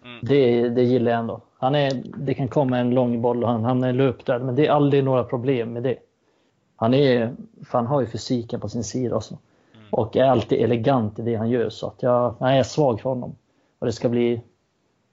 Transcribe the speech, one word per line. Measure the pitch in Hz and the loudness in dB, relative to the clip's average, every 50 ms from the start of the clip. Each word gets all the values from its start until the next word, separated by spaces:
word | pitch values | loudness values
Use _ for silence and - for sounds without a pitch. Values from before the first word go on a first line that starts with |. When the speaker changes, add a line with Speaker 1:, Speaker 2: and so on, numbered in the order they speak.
| - | -20
Speaker 1:
Mm. | 123 120 117 | -20 -16 -8
Speaker 2:
Det, | 120 120 139 143 131 120 120 120 120 120 | -2 2 2 4 4 4 4 2 2 2
det | 117 127 123 | 2 2 2
gillar | 120 127 123 117 120 | 4 4 2 2 2
jag | 117 117 | 0 0
ändå. | 117 113 117 - - _ _ _ | -2 -4 -8 -10 -12 _ _ _
Han | 127 131 143 | -2 0 0
är, | 147 143 135 135 123 - - - - | 0 0 0 -2 -4 -8 -10 -12 -8
det | 147 139 131 | -6 -6 -4
kan | - 139 113 | -4 -4 -2
komma | - 156 139 127 123 123 | 0 0 0 2 0 0
en | 123 123 | 0 0
lång | 123 131 123 120 120 117 | 2 2 2 0 0 0
boll | 117 120 120 120 113 | 0 0 0 0 0
och | 113 | 0
han | 120 110 110 | 0 0 0
hamnar | 123 127 127 127 127 | 0 0 0 0 0
i | 123 | 0
löpduell, | 127 139 131 120 - - - 131 120 131 | 2 2 0 0 -2 -4 -4 -2 -2 -2
men | 131 123 | -2 0
det | 135 151 - | 2 2 4
är | |
aldrig | 139 147 143 143 143 139 131 | 4 4 4 4 4 2 2
några | 135 131 127 117 | 2 2 0 0
problem | 120 - 123 117 135 139 120 113 117 117 | -2 -4 -4 -2 0 0 0 -2 -4 -6
med | 120 123 | -4 -4
det. | 131 113 - - _ _ _ _ _ _ _ _ _ _ _ _ _ _ | -4 -4 -4 -8 _ _ _ _ _ _ _ _ _ _ _ _ _ _
Han | - 113 117 127 | -2 0 2 4
är, | 139 143 135 123 120 113 113 156 - - - _ - 139 | 4 4 4 4 2 2 -2 -4 -8 -16 -20 _ -20 -8
för | - - 123 | -4 -2 -2
han | 117 117 | 0 0
har | 147 143 | 0 0
ju | 120 107 | 0 -2
fysiken | - 110 - - 135 120 113 - 123 113 | -4 -8 -4 -2 -2 -2 -2 -4 -8 -8
på | - 104 | -8 -6
sin | - 123 110 | -6 -6 -6
sida | - - 127 127 113 98 | -6 -4 -4 -4 -2 -2
också. | 110 - - - - _ _ _ _ _ _ _ | -4 -6 -8 -12 -18 _ _ _ _ _ _ _
Speaker 1:
Mm. | - - - | -20 -14 -6
Speaker 2:
Och | - - 110 110 - | -2 -2 -2 0 2
är | - 127 | 2 4
alltid | 135 127 113 117 - 131 - | 4 4 2 2 0 0 0
elegant | 120 113 120 117 110 135 139 127 110 104 - - | 2 2 0 0 2 2 2 2 0 -2 -4 -6
i | |
det | 113 117 117 | -4 -4 -2
han | 104 113 113 | -2 -2 0
gör, | 123 120 110 - | 0 0 -2 -2
så | - - - - | -6 -8 -10 -12
att | - - - | -8 -4 0
jag, | 127 123 123 123 120 117 - | 2 2 2 2 0 -2 -2
jag | 131 127 135 135 | 0 2 2 2
är | 120 | 2
svag | - - 151 151 131 117 107 | 0 0 0 2 2 0 0
för | - 131 | -2 -4
honom. | 131 123 120 - - - _ _ _ _ _ _ _ _ | -6 -6 -8 -10 -14 -16 _ _ _ _ _ _ _ _
Och | - | -4
det | 120 110 | -4 -4
ska | - - 123 | -2 -2 0
bli | 117 120 120 120 120 117 120 _ _ _ _ _ _ _ _ _ _ _ _ _ | 0 2 2 2 0 -2 -6 _ _ _ _ _ _ _ _ _ _ _ _ _